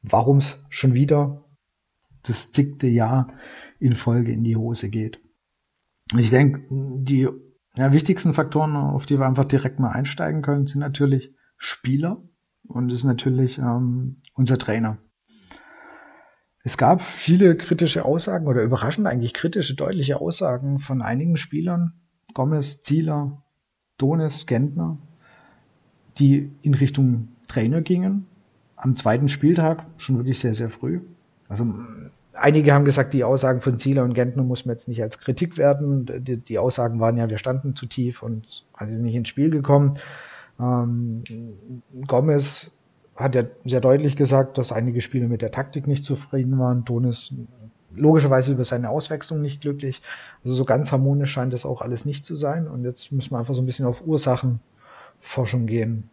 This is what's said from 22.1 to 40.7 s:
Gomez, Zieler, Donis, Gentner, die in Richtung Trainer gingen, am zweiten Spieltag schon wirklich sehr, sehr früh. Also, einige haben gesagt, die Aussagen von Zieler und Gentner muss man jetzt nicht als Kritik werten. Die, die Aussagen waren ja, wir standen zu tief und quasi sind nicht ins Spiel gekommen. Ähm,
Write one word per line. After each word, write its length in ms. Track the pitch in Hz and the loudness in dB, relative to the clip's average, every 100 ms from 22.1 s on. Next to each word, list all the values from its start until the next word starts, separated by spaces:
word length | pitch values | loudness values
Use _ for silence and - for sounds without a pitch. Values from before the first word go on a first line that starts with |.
| _ _ | _ _
Gomez, 500 | - 135 156 139 - | -4 0 0 -2 -8
Zieler, 600 | - 156 160 147 143 143 _ _ _ _ _ _ | -2 0 0 -2 -4 -8 _ _ _ _ _ _
Donis, 480 | 135 165 156 143 - | 0 0 -2 -6 -4
Gentner, 500 | 120 143 147 165 151 - _ _ _ _ _ _ _ _ _ _ - | 0 0 -2 -6 -6 -14 _ _ _ _ _ _ _ _ _ _ 2
die 340 | 143 143 139 - | 4 4 0 -4
in 100 | 151 | 0
Richtung 560 | 139 139 143 131 117 113 - - | 2 2 2 2 2 -4 -16 -8
Trainer 340 | 131 113 160 | -2 0 0
gingen, 420 | 160 180 185 196 190 _ _ _ _ - | 0 0 0 -2 -6 _ _ _ _ -4
am 200 | 135 127 | -2 0
zweiten 320 | 110 117 139 | 0 2 0
Spieltag 560 | 139 147 170 160 160 - - | 2 2 4 2 0 -8 -14
schon 180 | - 127 | -2 -2
wirklich 240 | 123 123 | 0 -2
sehr, 140 | 123 | -2
sehr 160 | 110 113 | -2 -6
früh. 300 | - 131 175 185 - _ _ _ | -6 -6 -6 -8 -20 _ _ _
Also, 160 | 101 117 101 120 113 139 _ _ | -4 -4 -4 -12 -18 -20 _ _
einige 400 | - 143 151 147 | 0 4 6 6
haben 140 | 143 143 | 6 6
gesagt, 260 | 139 135 | 2 2
die 120 | 135 | 0
Aussagen 360 | 117 135 131 127 | 2 2 2 2
von 180 | 135 120 | 0 0
Zieler 260 | 135 135 | 0 2
und 100 | 123 | 2
Gentner 280 | 120 123 127 | 2 0 0
muss 220 | 127 123 | -2 -2
man 100 | 131 | -6
jetzt 140 | 117 - | -8 -6
nicht 140 | 117 | -6
als 180 | 110 - | -6 -6
Kritik 380 | - 131 170 170 | -4 -2 -2 2
werten. 680 | 143 143 147 139 127 - | 2 2 0 0 -2 -8
Die, 140 | 127 120 | -6 -8
die 200 | - 107 | -4 -2
Aussagen 400 | 123 123 117 113 | 0 0 -2 2
waren 200 | 113 120 | 2 2
ja, 100 | 117 | -2
wir 80 | 104 | -2
standen 400 | 131 131 139 139 | -4 -4 -4 -8
zu 80 | |
tief 380 | 127 - 123 120 | -8 -4 -4 -4
und 420 | 120 110 113 - _ | -8 -10 -10 -20 _
quasi 240 | - 107 113 | -12 -8 -4
sind 80 | |
nicht 100 | 117 | -4
ins 140 | 120 117 | -4 -4
Spiel 220 | - 156 | 0 0
gekommen. 480 | 156 139 143 143 139 - - - - - - | 0 4 4 4 0 -10 -18 -20 -20 -20 -6
Ähm, 680 | 123 | -2